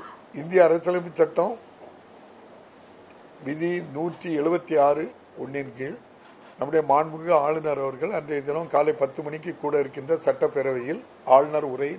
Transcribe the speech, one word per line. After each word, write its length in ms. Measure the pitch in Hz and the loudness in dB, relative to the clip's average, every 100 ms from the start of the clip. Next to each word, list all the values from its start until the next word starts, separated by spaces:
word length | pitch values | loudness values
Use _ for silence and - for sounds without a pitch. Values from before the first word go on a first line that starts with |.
| - - - | -18 -20 -16
இந்திய 260 | 170 156 185 170 | -12 0 6 6
அரசியலமைப்பு 440 | 165 175 180 170 156 | 6 0 -2 -2 0
சட்டம் 320 | 156 165 185 233 - - - - - - - - - - - - - - - - - - | 0 2 -2 -2 -14 -20 -20 -20 -20 -20 -20 -20 -20 -20 -20 -20 -20 -20 -20 -20 -20 -16
விதி 280 | 131 156 170 175 165 139 | -10 -4 -2 -2 -6 -6
நூற்றி 340 | 170 160 180 156 | -6 -6 -6 0
எழுபத்தி 360 | 151 170 170 156 | 2 0 0 4
ஆறு 260 | 143 147 185 - - - | 4 4 -2 -10 -20 -12
ஒன்னின் 300 | 131 139 135 123 | -10 -8 -10 -10
கீழ் 220 | 135 226 - - - - - - | -10 -10 -16 -20 -20 -20 -18 -8
நம்முடைய 240 | 139 160 143 | 0 0 4
மாண்புமிகு 440 | 139 156 156 165 160 | 2 2 -4 2 2
ஆளுநர் 360 | 143 160 156 139 | 4 0 -2 -2
அவர்கள் 300 | 135 127 165 196 | -4 -4 -4 -6
அன்றைய 240 | 147 147 | -4 -6
தினம் 300 | 139 151 170 | -4 -6 0
காலை 200 | 143 151 | 2 2
பத்து 280 | 151 135 - | 2 -2 -4
மணிக்கு 300 | 147 156 175 151 | -10 -10 -10 -8
கூட 140 | 147 147 | -2 -2
இருக்கின்ற 360 | 135 143 135 165 | -2 -6 -4 -2
சட்டப்பேரவையில் 840 | - - 151 143 135 127 123 196 - - - | 0 0 0 0 -2 -2 -4 -8 -10 -8 6
ஆளுநர் 320 | 131 151 151 143 | 6 6 0 -2
உரை 160 | 127 143 | -4 -6